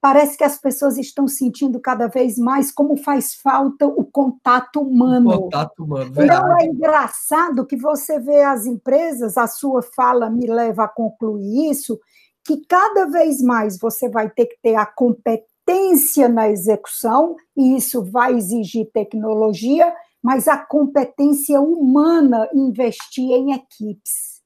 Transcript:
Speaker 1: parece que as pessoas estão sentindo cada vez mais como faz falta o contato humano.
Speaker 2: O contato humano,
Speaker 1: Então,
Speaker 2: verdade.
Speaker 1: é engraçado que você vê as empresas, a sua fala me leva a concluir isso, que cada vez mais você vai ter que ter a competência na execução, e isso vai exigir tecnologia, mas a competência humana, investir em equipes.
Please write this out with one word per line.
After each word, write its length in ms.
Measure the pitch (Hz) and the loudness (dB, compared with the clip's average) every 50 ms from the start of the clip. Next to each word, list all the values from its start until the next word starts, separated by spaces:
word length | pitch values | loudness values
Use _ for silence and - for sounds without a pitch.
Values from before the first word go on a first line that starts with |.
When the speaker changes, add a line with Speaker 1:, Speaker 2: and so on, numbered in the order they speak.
Speaker 1:
parece 340 | - 277 269 285 294 285 285 | 4 4 4 4 4 2 0
que 80 | - 311 | 0 -2
as 160 | 285 285 - | -2 -2 -2
pessoas 380 | _ 277 - - 285 277 240 247 | _ -6 -4 0 -2 -2 -2 -2
estão 300 | 262 - - - 277 269 | -6 -8 -4 -2 -2 -2
sentindo 520 | 277 - 269 247 - - 285 277 233 240 | -2 -2 -2 -4 -2 -2 -2 -2 -2 -4
cada 280 | - 269 254 214 240 226 | -4 -4 -2 -2 -2 -2
vez 300 | - 254 254 254 208 247 | 0 0 0 0 0 -2
mais 340 | 233 247 269 277 277 277 | 0 0 2 0 0 -2
como 260 | - - 294 294 294 277 | 0 -2 0 0 0 -2
faz 380 | - - 285 269 - - - | -2 -2 -2 -2 -2 -4 -10
falta 500 | - - 277 262 269 277 277 277 - 294 | -4 -2 0 0 2 0 -2 0 0 -2
o 180 | 285 285 - - | 0 0 -2 -4
contato 800 | - _ 277 285 262 247 - _ - 240 254 247 - - 294 | -2 _ 0 0 0 -2 -2 _ 2 2 2 0 -2 -6 -4
humano. 480 | 294 269 262 240 247 254 254 247 240 233 | -4 2 2 2 4 4 4 4 4 4
Speaker 2:
O 120 | 214 175 190 | 4 2 -2
contato 400 | 180 - 143 156 151 - _ 160 | -4 -4 -4 -6 -6 -8 _ -10
humano, 260 | 151 147 135 131 127 | -8 -6 -6 -6 -6
Speaker 1:
Então, 140 | 131 143 - | 0 2 4
Speaker 2:
verdade. 380 | 294 339 359 381 359 349 349 320 | 4 4 4 4 2 4 2 2
Speaker 1:
é 20 | |
engraçado 1000 | 330 311 247 320 311 302 294 262 - - - - - 302 311 339 349 285 240 262 - | 0 -2 -2 0 2 2 2 2 0 -6 -10 -6 -2 0 0 0 0 0 -4 -4 -4
que 100 | 277 240 | -6 -4
você 420 | 240 302 302 294 294 - 311 294 | -2 -2 -4 -4 -4 -4 -6 -6
vê 220 | 233 269 294 294 | -2 2 4 4
as 240 | 285 277 277 233 202 | 4 4 2 -2 -2
empresas, 720 | 247 247 202 _ 262 254 294 339 330 302 233 240 220 - 262 | -6 -8 -6 _ 0 0 2 2 0 -4 -4 -6 -4 0 0
a 80 | 233 | -2
sua 380 | 226 - - - 277 262 247 240 | -2 -2 -6 -4 -2 -2 -2 -4
fala 460 | - - - 254 247 254 247 233 220 | -4 -4 0 0 2 2 2 0 -2
me 180 | 226 240 247 226 | -2 -4 -2 -2
leva 380 | 226 233 233 226 208 190 220 | 0 0 0 -2 0 -2 -2
a 20 | 214 | -4
concluir 800 | - - 233 214 220 _ 226 220 214 208 196 202 214 254 311 311 | -2 -6 -6 -6 -6 _ -6 -6 -6 -6 -6 -4 -2 -2 0 -2
isso, 300 | 285 277 - - 226 214 _ _ _ _ _ _ _ _ _ | -2 -4 -6 -8 -10 -10 _ _ _ _ _ _ _ _ _
que 220 | - 302 294 302 _ | -4 -4 -4 -2 _
cada 380 | - 359 392 440 415 403 381 | 2 2 2 2 2 0 0
vez 340 | 302 294 349 320 320 285 247 | 0 2 0 2 2 0 0
mais 360 | 254 247 247 226 214 214 190 180 | 0 0 0 0 -2 -4 -6 -4
você 320 | - 226 220 - - 247 | -6 -6 -6 -4 -6 -4
vai 180 | 202 233 214 214 | -2 -4 -4 -4
ter 200 | - - 233 240 | -2 -2 -2 -2
que 100 | - _ | -2 _
ter 140 | _ 233 220 | _ 0 2
a 120 | 214 214 214 | 2 0 -2
competência 1400 | - - 262 247 226 - _ 240 226 220 _ _ _ _ _ - 359 381 392 381 359 294 - - - 294 277 240 | -2 -2 0 0 0 -2 _ -4 -4 -4 _ _ _ _ _ -2 0 0 2 2 2 2 2 0 2 2 2 4
na 220 | 240 226 220 214 | 4 2 2 0
execução, 840 | 208 196 175 208 214 208 - - - - - 233 226 262 311 349 330 - _ _ _ | 0 0 0 -2 -2 -2 -2 -10 -12 -6 -4 0 2 2 2 0 -2 -10 _ _ _
e 220 | 285 269 254 262 262 | 0 2 2 2 2
isso 260 | - - - 247 196 | -2 -4 -6 -6 -6
vai 300 | 180 196 247 240 262 254 | -4 0 0 0 2 2
exigir 560 | 240 208 175 220 240 220 170 - 226 220 - | -2 -2 -2 -4 -4 -6 -4 -4 -6 -6 -4
tecnologia, 1000 | _ 220 208 202 - 220 214 220 220 214 220 214 208 170 214 247 277 330 339 339 339 - - _ _ _ | _ -4 -4 -4 -6 -6 -4 -4 -2 0 0 0 -2 -2 -2 -2 2 2 2 2 0 -6 -16 _ _ _
mas 260 | - 240 269 262 - 311 | -2 0 0 0 2 0
a 100 | 294 277 | 0 0
competência 1040 | 294 - - 302 294 262 277 285 262 - - - 285 294 285 277 - - 294 277 | -2 -2 0 0 0 2 2 0 -2 -2 -2 0 0 2 2 0 0 0 2 2
humana, 880 | 277 311 339 339 294 254 262 294 302 320 339 330 294 269 240 226 220 214 - | 2 2 2 2 2 2 4 4 4 4 4 4 4 4 4 2 0 0 0
investir 800 | 269 269 262 208 208 262 233 214 - - - - - 254 262 | 0 0 0 0 0 -2 -2 -2 -6 -14 -12 -8 -6 -2 0
em 220 | 254 254 269 277 277 | 0 0 2 0 -4
equipes. 880 | 262 - _ _ _ 220 214 208 _ _ - - - - - - - _ | -4 -8 _ _ _ -10 -10 -10 _ _ -12 -10 -10 -10 -14 -18 -20 _